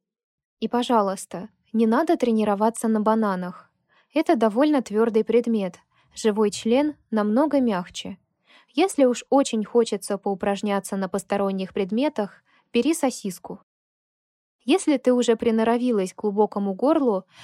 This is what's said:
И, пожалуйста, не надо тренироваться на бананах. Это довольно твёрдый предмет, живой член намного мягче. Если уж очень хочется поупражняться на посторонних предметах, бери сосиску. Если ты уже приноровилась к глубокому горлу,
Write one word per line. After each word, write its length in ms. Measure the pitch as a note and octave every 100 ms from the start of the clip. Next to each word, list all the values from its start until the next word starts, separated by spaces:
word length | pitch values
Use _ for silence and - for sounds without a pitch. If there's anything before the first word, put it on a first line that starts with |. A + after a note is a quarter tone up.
| _ _ _ _ _ _
И, 80 | A3+
пожалуйста, 840 | A#3+ B3 A#3 G3 G3 - F3 G#3 _ _
не 140 | A3 A3+
надо 280 | A#3+ E4 E4
тренироваться 720 | A#3+ A3 G#3+ G3+ A3 - A3+
на 140 | A3
бананах. 680 | G#3+ A3 G#3 F#3 F3+ - - _ _ _ _
Это 240 | D4 D#4+ C4
довольно 440 | A3+ G#3+ D4+ C#4+
твёрдый 440 | A3 G#3 A#3 G#3+ A3
предмет, 540 | A#3 A#3+ A3 F#3 - _ _ _ -
живой 340 | A3 G#3 G#3
член 460 | - A3 B3+ D4+ C#4+ _
намного 480 | G#3+ G#3 A3+ D4+ C#4+
мягче. 580 | A#3+ F#3 F3+ - F#3 F#3+ _ _ _ _ _
Если 340 | C4+ F#4+ -
уж 220 | B3+ A#3 -
очень 360 | C4+ C4 A3+ G3+
хочется 520 | A#3+ A3+ G3 - G3
поупражняться 800 | G3+ G3 G3+ G3+ G#3 G3 - G3
на 140 | F#3+
посторонних 640 | G3 - G3+ G3 F#3+ F#3
предметах, 720 | G3+ F#3+ A3 D4 D4 G3+ - _ _ _
бери 220 | A#3+ C4+
сосиску. 640 | E4 C4 - G3+ F3+ - F#3+ _ _ _ _ _ _ _ _ _ _
Если 340 | A#3 F#4 - C4+
ты 160 | B3+
уже 220 | B3 A#3 A3+
приноровилась 800 | A#3 A3 A3 A#3+ B3 G#3+ F#3
к 80 | -
глубокому 520 | G#3+ G3+ G#3 G#3 G3+
горлу, 520 | F#3+ C4 E4 B3+ F#3+ - -